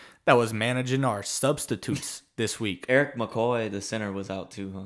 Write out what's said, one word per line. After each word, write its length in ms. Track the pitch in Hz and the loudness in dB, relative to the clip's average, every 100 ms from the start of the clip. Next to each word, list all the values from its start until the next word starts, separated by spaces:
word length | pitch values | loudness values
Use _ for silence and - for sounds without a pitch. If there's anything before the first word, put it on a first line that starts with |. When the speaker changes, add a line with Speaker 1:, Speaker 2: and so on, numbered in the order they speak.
| - - - | -20 -2 6
Speaker 1:
that 80 | |
was 200 | 123 113 | 6 6
managing 500 | 110 117 127 127 135 | 0 0 0 0 2
our 200 | 131 101 | 2 0
substitutes 960 | - - 135 147 - 110 - 131 - - _ | -2 0 2 2 0 -4 -2 -4 -4 -10 _
Speaker 2:
<laughs> 60 | - | -4
Speaker 1:
this 240 | 110 - | -2 0
week. 260 | 107 87 - | -2 -2 2
Speaker 2:
Eric 280 | 135 143 117 | 4 4 -2
McCoy, 560 | 107 113 117 120 110 | -4 0 0 0 -2
the 100 | 98 | -4
center, 300 | - 110 104 | -4 -4 -4
was 180 | 98 95 | -6 -6
out 220 | 95 - | -8 -8
too, 200 | - 98 | -10 -10
huh? 60 | 95 | -10